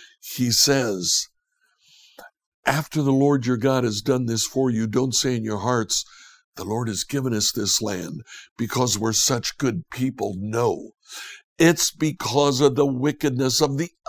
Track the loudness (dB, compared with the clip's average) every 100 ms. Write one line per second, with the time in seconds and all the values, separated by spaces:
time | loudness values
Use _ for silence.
0 | -20 _ -12 -4 0 2 2 2 0 -2
1 | -2 -2 -4 _ _ _ _ _ _ _
2 | -20 -20 -20 _ _ _ -2 -2 -2 0
3 | 2 4 4 4 2 0 2 2 0 0
4 | 0 0 0 -2 -2 0 0 0 0 0
5 | 0 0 0 -2 -2 -2 0 0 0 -4
6 | -6 -14 -20 -20 _ -12 -6 -4 -4 -4
7 | -4 -4 -2 0 0 -2 -2 -2 -2 -6
8 | -8 -12 -14 -20 -16 -8 -4 0 0 0
9 | 0 0 0 0 -4 -4 -4 -4 -8 -4
10 | -4 -2 -6 -6 -4 0 0 0 -6 -20
11 | -20 -18 -16 -18 _ 4 4 4 -2 -2
12 | -4 -2 -2 2 2 4 4 4 2 2
13 | -2 0 -2 0 0 2 2 0 -4 _